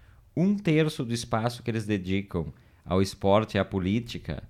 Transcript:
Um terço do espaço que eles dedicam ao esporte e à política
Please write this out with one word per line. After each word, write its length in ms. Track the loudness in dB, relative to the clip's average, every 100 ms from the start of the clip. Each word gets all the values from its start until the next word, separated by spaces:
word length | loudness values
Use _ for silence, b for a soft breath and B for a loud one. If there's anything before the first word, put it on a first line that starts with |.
| -20 -20 -8
Um 220 | 0 0 2
terço 480 | 2 4 2 0
do 80 | -4
espaço 500 | -4 -2 -2 -2 -4
que 80 | -4
eles 140 | -4
dedicam 640 | 0 -2 0 -2 -2 -4 -6 -10 -20 _
ao 180 | -2 2
esporte 540 | 2 0 4 4 4 0
e 20 |
à 40 |
política 800 | 0 0 2 0 -2 -10 -8 -8